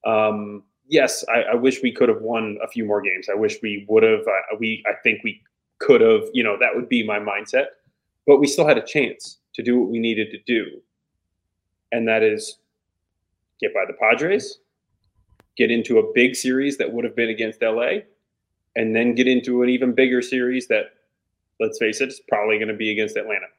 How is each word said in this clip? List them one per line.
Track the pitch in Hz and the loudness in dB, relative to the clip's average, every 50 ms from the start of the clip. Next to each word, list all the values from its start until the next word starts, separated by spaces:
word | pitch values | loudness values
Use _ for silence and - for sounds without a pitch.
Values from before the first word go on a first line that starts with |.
| - | 0
Um, | 113 113 107 107 107 107 104 104 104 104 104 _ _ _ _ _ _ | 2 2 2 2 2 0 -2 -8 -10 -12 -16 _ _ _ _ _ _
yes, | 151 151 131 120 - - - - | 4 4 4 4 0 -6 -4 0
I, | 113 117 | 0 0
I | - 107 117 | 2 2 0
wish | 120 120 135 131 - | 2 2 2 0 2
we | 135 123 | -4 -4
could | 107 - 135 117 | 2 2 2 2
have | 107 101 | 2 0
won | 110 113 120 113 110 107 104 104 - | -2 -4 -4 -2 -4 -4 -6 -8 -8
a | |
few | - - 117 110 | -8 -6 -6 -2
more | 104 104 104 | 0 -2 0
games. | 98 98 92 95 90 - | 0 -2 -4 -4 -4 -4
I | 98 | -2
wish | 104 110 104 107 - | 0 0 0 -2 -4
we | - 107 101 101 101 101 | -6 -6 -6 -8 -4 2
would | 110 110 | 4 6
have. | 110 113 110 104 110 | 6 6 4 2 0
I, | 113 98 95 - - 110 107 | -2 -2 -2 -4 -6 -8 -6
we, | 113 110 110 107 - | -4 -6 -6 -4 -4
I | 107 101 - | -6 -6 0
think | - 120 107 104 | 0 -2 -2 0
we | - 113 101 _ _ _ _ _ _ _ _ _ | -6 -10 -10 _ _ _ _ _ _ _ _ _
could | - 143 131 117 | 4 4 6 8
have. | 113 113 110 107 104 - | 8 6 6 4 2 -2
You | - 123 | -2 0
know, | 113 107 101 98 | 0 0 0 0
that | 123 117 - | 0 0 0
would | 120 123 - | -4 -2 -2
be | 127 120 110 | -2 -2 0
my | 107 104 104 | -2 -4 -4
mindset. | 104 104 98 101 107 - - 127 143 - - _ _ _ _ _ _ _ _ _ _ | -4 -4 -6 -6 -6 -2 -2 -2 -2 -2 -8 _ _ _ _ _ _ _ _ _ _
But | - 143 131 | 6 6 6
we | 147 | 6
still | 139 - - 160 | 2 2 2 4
had | 151 143 117 | 4 4 2
a | |
chance | - - - 151 131 107 - _ - - - _ _ _ | 0 -4 -2 -2 -2 -2 -6 _ -18 -20 -20 _ _ _
to | _ - | _ -6
do | 113 123 120 123 | -2 0 2 2
what | 107 90 | 2 0
we | 117 117 | -2 -2
needed | 113 117 113 107 110 107 | -2 -2 -2 -2 -4 -6
to | - 104 _ | -8 -14 _
do, | - 120 113 95 85 - - _ _ _ _ _ _ _ _ _ _ _ _ _ _ _ _ _ _ _ _ _ _ | -2 -2 -2 -2 -4 -12 -20 _ _ _ _ _ _ _ _ _ _ _ _ _ _ _ _ _ _ _ _ _ _
and | 117 117 117 113 | -4 -2 0 0
that | 110 110 | 2 2
is | 110 107 107 107 - - - _ _ _ _ _ _ _ _ _ _ _ _ _ _ _ _ _ _ _ _ _ | 2 2 2 -2 -8 -12 -16 _ _ _ _ _ _ _ _ _ _ _ _ _ _ _ _ _ _ _ _ _
get | 110 104 - | -6 -4 -2
by | 98 95 | -2 -4
the | 90 | -4
Padres, | - - 117 110 120 120 151 175 202 - - - - _ _ _ _ _ _ _ _ _ _ _ _ _ _ _ _ _ _ _ _ - | -4 -2 2 2 2 2 2 0 0 -2 -2 -6 -16 _ _ _ _ _ _ _ _ _ _ _ _ _ _ _ _ _ _ _ _ -2
get | 120 113 | 0 2
into | 117 117 110 - 120 110 | 2 0 0 2 4 2
a | - - - | 4 4 2
big | 127 120 123 123 | 2 2 2 0
series | - - 131 127 131 139 143 139 - | -2 -2 -2 0 0 0 -2 -2 -4
that | 104 - | -6 -4
would | 113 117 117 | -4 -6 -6
have | 113 - | -6 -4
been | - 117 113 | -4 -4 -4
against | 110 110 113 107 110 _ | -2 -4 -6 -8 -4 _
L | 117 113 110 117 | -2 0 0 0
A, | 120 135 196 214 208 _ _ _ _ _ _ _ _ _ _ _ _ _ _ | -2 -2 -2 -4 -6 _ _ _ _ _ _ _ _ _ _ _ _ _ _
and | 113 113 110 110 | -4 -2 0 0
then | 113 120 123 120 | 2 2 2 2
get | 120 123 127 | 2 2 2
into | 131 123 120 127 123 123 | 2 0 0 0 0 0
an | 123 123 | 2 2
even | 127 123 131 127 117 | 0 0 0 0 2
bigger | - 131 127 123 123 | 2 2 2 2 0
series | 123 - 135 127 123 123 127 131 123 - | -2 -2 -2 -2 -2 -2 -2 -4 -2 -2
that, | - 107 - - _ _ _ _ _ _ _ _ _ _ _ _ _ _ | -2 -2 -2 -6 _ _ _ _ _ _ _ _ _ _ _ _ _ _
let's | 113 107 - - | -4 -4 -2 -2
face | 120 110 107 - | -2 -2 0 -2
it, | 135 131 | -4 -6
is | - - _ - | -6 -16 _ -4
probably | - 104 104 110 110 107 | -2 -2 0 0 0 -2
gonna | 110 107 | -2 -6
be | 107 101 110 107 | -6 -6 -4 -4
against | 107 104 107 104 - 110 | -2 -2 -4 -4 -4 -6
Atlanta. | 104 110 104 95 95 - _ | -6 -4 -6 -8 -8 -12 _